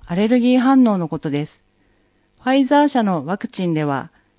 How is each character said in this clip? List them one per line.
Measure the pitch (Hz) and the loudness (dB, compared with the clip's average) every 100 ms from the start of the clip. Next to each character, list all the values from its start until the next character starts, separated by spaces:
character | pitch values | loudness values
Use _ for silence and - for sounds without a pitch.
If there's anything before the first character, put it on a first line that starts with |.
| - | -8
ア | |
レ | 175 214 | -2 0
ル | 247 | 2
ギ | 240 254 | 2 2
ー | |
反 | 247 269 | 4 4
応 | 240 196 | 4 2
の | 165 | -4
こ | 156 | -6
と | 160 | -6
で | 143 151 | -6 -6
す。 | - _ _ _ _ _ _ _ _ | -12 _ _ _ _ _ _ _ _
フ | - | -2
ァ | 269 | 0
イ | 254 | 2
ザ | 294 | 2
ー | 294 | 2
社 | 254 | 0
の | 208 175 135 | 0 -2 -4
ワ | 196 | -8
ク | - | -8
チ | - 180 | -6 -4
ン | |
で | 156 | -2
は、 | 151 135 160 _ _ | -2 -4 -8 _ _